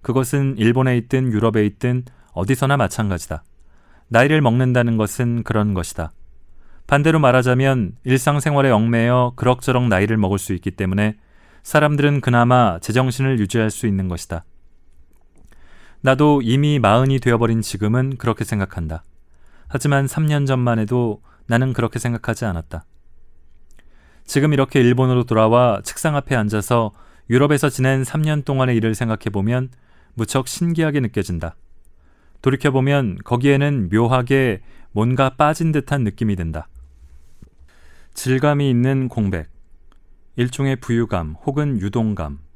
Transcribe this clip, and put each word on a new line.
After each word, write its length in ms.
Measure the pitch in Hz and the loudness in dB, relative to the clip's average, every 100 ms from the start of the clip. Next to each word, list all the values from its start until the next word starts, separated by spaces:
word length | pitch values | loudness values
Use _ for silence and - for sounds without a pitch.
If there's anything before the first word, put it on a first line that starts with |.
그것은 560 | - 123 127 143 135 135 | -2 -2 0 0 -2 0
일본에 380 | 110 120 131 123 | 2 2 2 0
있든 360 | 117 131 131 | 0 -2 0
유럽에 340 | 107 113 110 107 | 0 0 2 0
있든 380 | 101 123 127 123 - - | 0 -4 -4 -6 -18 -16
어디서나 440 | - 95 131 135 143 | -8 -2 0 0 0
마찬가지다. 640 | 101 - 107 90 - 76 - - - - _ - _ | 0 -2 -4 -4 -6 -12 -12 -20 -20 -20 _ -20 _
나이를 320 | 117 135 156 | 2 4 4
먹는다는 560 | 135 117 127 123 120 113 | 2 2 2 2 2 0
것은 460 | 107 - 120 120 | -2 -2 -2 -2
그런 320 | 110 110 104 | -2 0 0
것이다. 380 | 95 85 - 80 - - - - - - - - | -2 -4 -8 -10 -10 -20 -20 -20 -20 -20 -20 -2
반대로 320 | 143 147 160 | 2 4 4
말하자면 800 | 143 127 123 123 135 131 95 - | 4 4 4 2 2 0 -2 -6
일상생활에 680 | - 131 127 147 156 143 135 | 0 0 2 0 0 2 4
얽매여 640 | 113 113 117 117 123 123 | 4 2 2 2 2 0
그럭저럭 540 | 120 123 127 135 123 123 | 0 0 0 2 0 2
나이를 280 | 92 104 113 | 2 2 2
먹을 220 | 98 98 | 0 -2
수 140 | - | -2
있기 160 | 92 98 | -6 -6
때문에 460 | - 95 98 107 107 _ - _ - | -6 -4 0 -2 -4 _ -20 _ -20
사람들은 560 | - - 151 147 147 143 | -2 0 2 2 0 0
그나마 580 | 127 120 120 123 117 85 | 0 2 4 4 2 0
제정신을 600 | - 110 131 123 135 127 | -2 0 0 -2 -2 0
유지할 300 | 101 117 110 | 0 0 -2
수 160 | - 113 | -2 -4
있는 180 | 98 92 | -2 -4
것이다. 380 | 87 - 85 - - - - - - - - _ _ - - - - - - | -6 -8 -12 -12 -20 -20 -20 -20 -20 -20 -20 _ _ -20 -20 -20 -20 -20 -4
나도 400 | 131 131 151 147 | 0 4 4 4
이미 340 | 117 127 147 147 | 2 2 2 2
마흔이 400 | 110 110 131 135 | 4 4 4 2
되어버린 440 | 123 117 113 113 | 2 2 2 0
지금은 560 | 107 98 104 117 131 127 | -2 -4 0 0 -2 -4
그렇게 260 | 120 110 | -4 -2
생각한다. 580 | 110 107 98 - 80 80 - - - - - - - | -2 -4 -4 -6 -8 -10 -14 -20 -20 -20 -20 -20 -10
하지만 400 | 143 147 143 135 | -4 0 0 0
삼 200 | - 156 | -2 0
년 200 | 147 139 | 0 0
전만 320 | 131 123 113 | 0 0 0
해도 440 | 107 123 120 104 - _ - | 0 -2 -2 -6 -12 _ -2
나는 260 | 117 131 | 0 0
그렇게 260 | 120 117 - | -2 -4 -2
생각하지 460 | 123 117 - 113 | -4 -6 -6 -4
않았다. 400 | 113 85 82 80 - - - - - - - - - - - - _ _ | -4 -6 -8 -14 -16 -20 -20 -20 -20 -20 -20 -20 -20 -20 -20 -20 _ _
지금 280 | - - 151 | -4 0 2
이렇게 280 | 143 135 143 | 2 2 4
일본으로 440 | 120 123 131 127 | 4 4 2 0
돌아와 560 | 120 110 110 120 123 104 | 0 2 4 4 2 0
책상 320 | - - 165 147 | -6 -6 -2 -2
앞에 200 | - 131 | -2 -2
앉아서 560 | 104 107 101 120 110 - - - - | 0 -2 0 0 -2 -8 -20 -20 -2
유럽에서 380 | 120 143 147 147 | 2 2 2 0
지낸 340 | 139 131 135 | 0 0 0
삼 180 | - 160 | -2 -2
년 200 | 156 151 | -2 -2
동안의 320 | 139 135 127 120 | -2 -2 0 0
일을 180 | 110 | 0
생각해보면 760 | 110 120 110 - 101 98 123 131 - _ - _ | -2 -4 -4 -4 -4 -2 -2 -4 -12 _ -20 _
무척 320 | - 113 135 127 | -8 -4 -2 -4
신기하게 540 | - 170 165 160 143 | -4 -4 0 0 0
느껴진다. 560 | 120 - 92 87 82 - - - - - _ _ _ - | -2 -4 -6 -6 -8 -12 -20 -20 -20 -20 _ _ _ -4
돌이켜보면 760 | - 127 151 135 131 143 123 90 | -2 0 0 0 2 2 0 -6
거기에는 640 | - 120 139 139 143 143 92 | -4 0 2 2 2 0 0
묘하게 680 | 104 117 127 123 135 131 95 - - - | 2 2 0 2 0 2 -2 -8 -20 -10
뭔가 380 | 104 113 127 135 | -2 -2 0 -2
빠진 420 | - 151 156 160 | 2 0 2 0
듯한 320 | 151 139 143 | -2 -2 -2
느낌이 320 | 113 - 110 98 | -2 -2 -2 -2
든다. 320 | 82 78 - - - - - - - - - _ - - - - - | -4 -8 -12 -20 -20 -20 -20 -20 -20 -20 -20 _ -20 -20 -20 -20 -20
질감이 560 | - - 131 143 143 143 | -10 -2 0 2 2 2
있는 380 | 120 127 135 131 | 2 2 0 -2
공백, 400 | - 101 92 78 - - - - - - - - - | -2 -2 -2 -8 -18 -20 -20 -20 -20 -20 -20 -20 -4
일종의 400 | 123 123 139 131 | -4 -2 -4 -4
부유감 580 | - 117 113 98 80 78 | -2 -2 0 -4 -6 -8
혹은 360 | - 139 147 123 | -6 -4 -2 -2
유동감. 580 | 95 120 110 98 78 71 - | -4 -2 -2 -4 -8 -10 -18